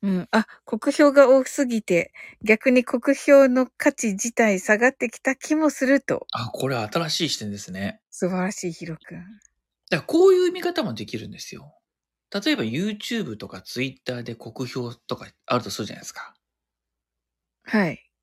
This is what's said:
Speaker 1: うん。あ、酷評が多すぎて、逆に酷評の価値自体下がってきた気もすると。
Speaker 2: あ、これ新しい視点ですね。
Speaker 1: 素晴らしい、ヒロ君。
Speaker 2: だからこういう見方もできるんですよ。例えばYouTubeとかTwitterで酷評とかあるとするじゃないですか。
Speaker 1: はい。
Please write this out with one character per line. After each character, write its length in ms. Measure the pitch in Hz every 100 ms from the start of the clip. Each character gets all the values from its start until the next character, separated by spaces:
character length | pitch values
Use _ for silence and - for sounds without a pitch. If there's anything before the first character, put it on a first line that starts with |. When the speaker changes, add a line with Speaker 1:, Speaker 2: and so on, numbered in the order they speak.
Speaker 1:
う 80 | 202
ん。 180 | 185 175
あ、 160 | - 220 -
酷 280 | - 220 -
評 200 | 285 294
が 160 | 277 269
多 160 | 269
す 220 | 254 - 269
ぎ 160 | 226
て、 300 | - 175 - - - -
逆 280 | 214 220 269
に 140 | 254
酷 300 | 247 254 262
評 340 | 277 - 277 269
の 200 | 247 254 _
価 160 | 302
値 160 | - 233
自 200 | 196 240
体 260 | - 226 190
下 200 | - 214
が 100 | 240
っ 80 | 269
て 140 | 240
き 80 | -
た 180 | - 262
気 180 | -
も 160 | 311 311
す 160 | - 254
る 140 | 277
と。 260 | - - -
Speaker 2:
あ、 140 | - 117
こ 220 | - 131
れ 80 | 131
新 340 | 107 165 165
し 160 | - 151
い 20 |
視 100 | -
点 120 | 107
で 80 | 101
す 120 | -
ね。 300 | 92 98 - _
Speaker 1:
素 180 | - 180
晴 120 | 185
ら 80 | 185
し 180 | - 180
い、 40 |
ヒ 140 | 165 170
ロ 100 | 160
君。 220 | - 170
Speaker 2:
だ 60 |
か 80 | 175 214 _ _ _ _ _
ら 120 | -
こ 260 | - 311 381
う 40 |
い 160 | 370 359
う 40 |
見 100 | 359
方 200 | 349 349
も 120 | 233
で 120 | 110 107
き 100 | 113
る 100 | -
ん 20 |
で 80 | -
す 160 | -
よ。 200 | 92 143 _ _ _ _ _ _
例 200 | 202 208
え 40 | 302
ば 60 |
YouTube 760 | 113 123 202 214 - 233 165 107
と 120 | -
か 120 | 110
Twitter 600 | - - 131 131 - 123
で 120 | 120
酷 320 | 117 - - 127
評 280 | - 120
と 220 | 120 _ -
か 100 | - _ -
あ 120 | 123
る 60 |
と 60 | 107
す 120 | -
る 40 | 107
じ 60 |
ゃ 40 | -
な 40 |
い 20 |
で 40 | -
す 60 |
か。 220 | - - _ _ _ _ _ _ _ _ _ _ _ _ _
Speaker 1:
は 240 | - 220 180
い。 220 | 123 _ _